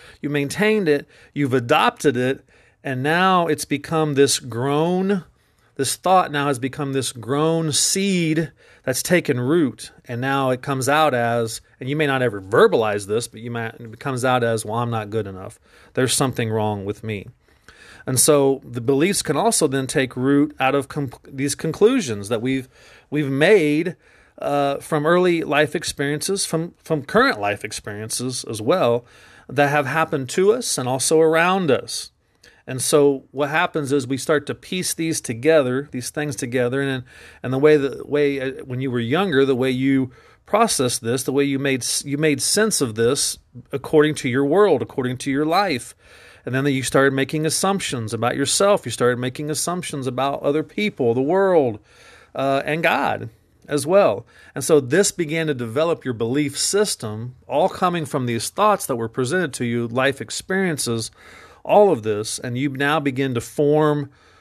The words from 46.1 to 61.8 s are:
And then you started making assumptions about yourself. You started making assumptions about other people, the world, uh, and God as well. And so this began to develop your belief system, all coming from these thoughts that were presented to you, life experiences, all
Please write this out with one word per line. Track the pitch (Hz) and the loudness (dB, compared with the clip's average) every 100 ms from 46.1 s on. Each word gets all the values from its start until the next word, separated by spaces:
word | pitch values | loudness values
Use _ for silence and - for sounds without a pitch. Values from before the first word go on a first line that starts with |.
| - - - - | -20 -20 -16 -4
And | 131 | 0
then | 143 | 0
you | 135 | 0
started | 123 147 135 | 2 4 4
making | 135 135 156 156 | 2 -2 -2 -2
assumptions | - 190 196 - 131 110 | 0 0 -2 -4 -6 -6
about | 113 117 127 | -2 -2 0
yourself. | 139 - 202 202 123 | 0 2 2 2 -2
You | |
started | - 123 120 | 0 0 0
making | 127 131 151 | -4 -6 -6
assumptions | 143 - 180 - 147 127 | -4 -4 -6 -6 -6 -4
about | 123 139 139 | -2 -2 -2
other | 143 147 | 0 0
people, | 147 - 208 - 123 | -2 -4 -4 0 0
the | 117 | 2
world, | 135 185 196 175 127 107 _ - - - - | 2 2 4 4 2 -2 _ -20 -20 -20 -12
uh, | - 135 139 - | -4 0 0 -2
and | 156 | 0
God | 165 131 135 107 110 - _ _ - | 0 0 0 -2 -8 -14 _ _ -6
as | 147 135 | -4 2
well. | 196 170 104 - - - 139 | 4 4 0 -8 -20 -14 -6
And | |
so | 135 151 | 2 2
this | 123 165 196 | 4 2 2
began | - 156 160 160 | -2 -2 -2 -2
to | |
develop | 131 117 117 165 160 | -2 -4 0 0 0
your | 131 110 | -4 -2
belief | 117 139 143 - | 0 0 0 -2
system, | - 196 214 - 110 107 120 - - | -2 0 0 -4 -8 -10 -12 -14 -4
all | 135 185 | 0 0
coming | - 185 175 151 | 0 -2 -2 -4
from | 143 123 | -4 -2
these | 117 - | -2 -4
thoughts | - 214 196 - | 0 2 2 -2
that | 123 | -4
were | 113 | -4
presented | - 127 185 160 | -4 -2 -2 -2
to | - 120 | -4 -2
you, | 117 120 | -2 -2
life | 120 135 135 | 0 0 -2
experiences, | 107 - - 190 190 151 - 113 110 - - - - - | -8 -10 -4 -2 0 -2 -2 -4 -6 -12 -20 -20 -20 -12
all | - 180 | 4 6